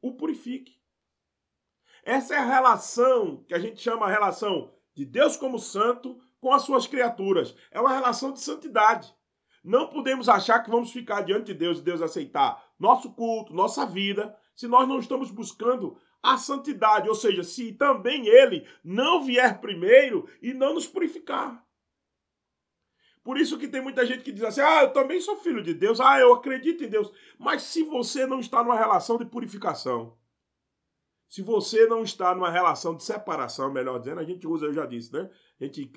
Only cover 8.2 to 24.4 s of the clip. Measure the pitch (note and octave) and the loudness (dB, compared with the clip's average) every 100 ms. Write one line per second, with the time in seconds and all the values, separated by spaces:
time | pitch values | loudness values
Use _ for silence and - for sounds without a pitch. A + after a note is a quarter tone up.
8.2 | C4+ C4+ - D4 D#4 G#3+ G#3+ A3+ - _ | -6 -8 -10 -10 -4 2 2 2 -4 _
9.2 | _ _ _ _ - A#3+ D#4+ C#4+ B3+ C4 | _ _ _ _ 0 0 0 -4 -4 -2
10.2 | A#3 G3+ - A3+ A3+ A#3 A#3+ B3+ A#3+ G3+ | 4 4 6 2 2 -2 -2 -10 -8 -6
11.2 | E3+ G3+ - E3 E3+ E3 D3 E3+ E3 E3 | -2 -4 -4 -6 -4 -2 -4 -4 -6 -6
12.2 | C#3 C#3+ C3 - _ _ G3 B3+ A#3 - | -8 0 0 0 _ _ 2 2 0 -8
13.2 | A3+ A3+ G#3+ D#3+ F#3+ - B3+ F3+ G3 G3+ | -6 -6 -8 -4 -2 -2 -6 -4 -4 -4
14.2 | G#3+ - _ - A#3+ B3 C4 C4+ - C4 | -8 -14 _ -14 2 2 2 -2 -4 -6
15.2 | A#3 G3+ G3+ - A3+ B3 E3 - _ _ | -8 -10 -14 -6 -2 -2 -4 -12 _ _
16.2 | - B3+ - C#4 C#4+ G#3 G#3+ G#3+ G3+ G#3+ | -2 -2 -2 -8 -8 0 2 4 2 0
17.2 | A3 F3+ F3 - A3+ G3+ C#4+ B3+ G#3 D4 | 0 -2 -6 -10 -12 0 0 2 0 -2
18.2 | A3 A#3+ C4 F3 - - D#3+ G3 C#4+ F4 | 8 10 10 4 -8 -20 -8 -2 2 2
19.2 | C4+ B3 B3 F#3+ - F3 F3+ B3+ C#4 G3 | 2 2 2 2 -8 -6 8 8 8 0
20.2 | - _ A#3+ C4 C4+ E4+ - F#4+ E4+ E4 | -6 _ -10 -2 -2 -2 -6 -4 -6 -6
21.2 | - C#4 - A#3+ _ _ _ _ _ _ | -8 -6 -6 -12 _ _ _ _ _ _
22.2 | _ _ _ _ _ _ _ _ _ _ | _ _ _ _ _ _ _ _ _ _
23.2 | - C4 E4 D#4 C#4 C4+ C4 B3+ B3 B3+ | -8 -2 -2 -2 -8 -8 -6 -2 -2 -2
24.2 | - G3+ | -8 -6